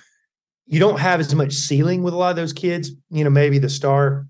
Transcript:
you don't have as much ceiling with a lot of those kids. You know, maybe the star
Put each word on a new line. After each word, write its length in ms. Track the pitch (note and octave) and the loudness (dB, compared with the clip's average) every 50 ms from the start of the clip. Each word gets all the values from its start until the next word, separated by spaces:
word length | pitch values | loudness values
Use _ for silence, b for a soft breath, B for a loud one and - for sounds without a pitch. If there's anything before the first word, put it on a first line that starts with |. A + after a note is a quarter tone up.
| b b b b b b b _ _ _ _ _ _ - | b b b b b b b _ _ _ _ _ _ -4
you 120 | D3+ C#3 | 0 2
don't 200 | F#3 G#3+ G3+ C3+ | 2 2 2 2
have 200 | D3+ F#3 F3+ E3 | 0 0 2 0
as 140 | D#3 C#3 C#3+ | 0 0 0
much 200 | - C#3+ C#3 - | 0 0 0 -2
ceiling 500 | - - - D3 C#3 D3+ E3+ F#3 F3+ F3 | -4 -4 -2 0 2 2 2 0 0 -2
with 100 | F3 F3 | -2 -2
a 40 | F3 | 0
lot 120 | F3+ F3+ | 0 0
of 60 | F3 | 0
those 180 | E3+ E3 C#3+ C#3 | -2 -4 -6 -6
kids. 380 | - F#3 F3 F3 F3 D3 C#3 C#3 - _ - | -4 -4 -4 -4 -4 -6 -10 -12 -16 _ -8
You 140 | E3 D3+ D3+ | -4 -2 0
know, 60 | C#3+ | 2
maybe 280 | C#3 C#3+ D3 C#3+ C#3 C#3 | 4 4 4 4 2 2
the 120 | C#3 C#3 | 0 0
star 580 | - - - C#3 C#3 C#3 C#3+ C3+ C#3 C#3 - | -4 -2 -2 0 2 2 2 0 0 -4 -8